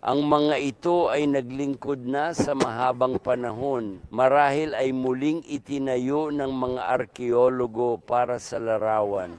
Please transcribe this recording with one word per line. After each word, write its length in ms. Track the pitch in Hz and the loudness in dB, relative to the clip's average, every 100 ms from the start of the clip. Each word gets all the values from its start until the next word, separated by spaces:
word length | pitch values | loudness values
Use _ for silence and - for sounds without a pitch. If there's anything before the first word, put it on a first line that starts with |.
Ang 240 | - 131 147 | 0 0 4
mga 300 | 151 147 147 | 4 4 2
ito 540 | 143 123 175 175 170 | -2 -2 0 2 4
ay 160 | 139 147 | 2 2
naglingkod 800 | 139 120 131 139 135 139 139 123 | 0 -2 -6 -4 -4 -4 -6 -2
na 240 | 139 156 | -2 -2
sa 240 | 165 147 139 | -2 -2 -2
mahabang 640 | 131 113 127 123 127 127 | -4 -2 -2 2 0 0
panahon. 800 | - 123 120 110 139 127 110 92 - | -2 -2 -2 -4 -2 -2 -4 -10 -10
Marahil 640 | 110 131 143 143 143 156 | 2 4 6 4 2 -2
ay 180 | 123 131 131 | 0 0 0
muling 480 | 127 127 147 165 | -2 0 0 -2
itinayo 880 | - 143 - 143 135 127 127 143 156 | -4 -10 -6 -6 -2 0 0 -2 -2
ng 160 | 147 135 | -2 -2
mga 340 | 135 127 127 104 | -2 -4 -4 0
arkeologo 1080 | 127 123 - 123 120 127 127 120 110 120 117 | 0 0 -4 0 4 4 4 -2 0 0 -2
para 400 | - 120 123 123 | 0 0 0 -2
sa 140 | - 113 | -6 -6
larawan. 800 | 113 110 110 107 104 98 90 | -2 0 2 2 2 -2 -6